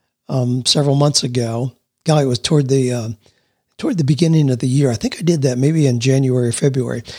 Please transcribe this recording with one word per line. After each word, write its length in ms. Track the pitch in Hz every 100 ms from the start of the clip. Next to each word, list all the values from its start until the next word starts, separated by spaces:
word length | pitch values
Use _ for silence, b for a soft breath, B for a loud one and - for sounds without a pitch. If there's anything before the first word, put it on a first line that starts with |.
| _ _ -
um, 380 | 131 123 127 120
several 300 | 156 143 139
months 280 | 147 135
ago. 480 | 131 123 117 117 131 - _ _
Golly, 200 | - 151
it 40 | 135
was 120 | 120
toward 280 | - 156 131
the, 240 | 135 123
uh, 180 | 120 113 110 _ _ _ _ _ -
toward 200 | 320 190
the 60 | 139
beginning 440 | 139 165 160 143
of 100 | 123
the 80 | 131
year. 220 | 135 139
I 60 | 117
think 220 | 262 -
I 20 |
did 200 | 170 165
that 160 | 135 123
maybe 280 | 143 160 139
in 140 | 120
January 480 | 127 135 131 127 120
or 60 |
February, 500 | 117 143 135 120 120 -